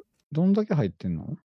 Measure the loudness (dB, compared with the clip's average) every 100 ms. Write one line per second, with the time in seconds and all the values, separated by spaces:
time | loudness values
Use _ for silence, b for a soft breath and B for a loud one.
0 | -12 _ -8 0 2 2 2 0 0 -2
1 | -6 -6 -6 -12 _